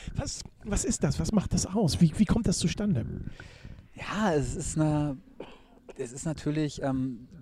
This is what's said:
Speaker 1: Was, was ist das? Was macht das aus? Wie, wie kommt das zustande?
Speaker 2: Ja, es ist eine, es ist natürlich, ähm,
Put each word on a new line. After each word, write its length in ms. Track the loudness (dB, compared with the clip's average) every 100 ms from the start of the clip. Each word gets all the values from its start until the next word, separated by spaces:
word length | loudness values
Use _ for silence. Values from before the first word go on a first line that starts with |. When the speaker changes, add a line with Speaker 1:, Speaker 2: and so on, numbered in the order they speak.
| -6
Speaker 1:
Was, 280 | -6 -4 -6 -12 -12
was 200 | -2 0
ist 180 | 2 2
das? 160 | 2 2
Was 140 | 2
macht 200 | 2 2
das 120 | 0 0
aus? 340 | 2 2 6
Wie, 120 | 4 6
wie 80 | 4
kommt 200 | 4 2
das 120 | 2
zustande? 460 | 0 0 0 0 0 -6 -8 -12 -16 -18 -18 -18 -18
Speaker 2:
Ja, 380 | -12 -6 0 2
es 220 | 2 2
ist 240 | -4 -4 2
eine, 380 | 2 4 0 -2 -10 -16 -16 -16 -20 -20 -20 -10
es 140 | -8
ist 120 | -6
natürlich, 560 | -6 -4 -2 0 -2 -2
ähm, 440 | -2 0 -2 -4 -14 -4